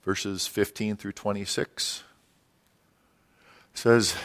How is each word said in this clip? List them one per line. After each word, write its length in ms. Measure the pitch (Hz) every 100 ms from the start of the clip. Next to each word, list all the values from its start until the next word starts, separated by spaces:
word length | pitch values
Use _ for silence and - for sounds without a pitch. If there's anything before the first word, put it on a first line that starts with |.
verses 440 | - 98 104 95 -
fifteen 500 | - 101 - 107 104
through 160 | 101
twenty-six 920 | - 107 101 98 - - - - - - _ _ _ _ _ _ _ _ _ _ _ _ _ _ - _
says, 420 | - 117 117 107 -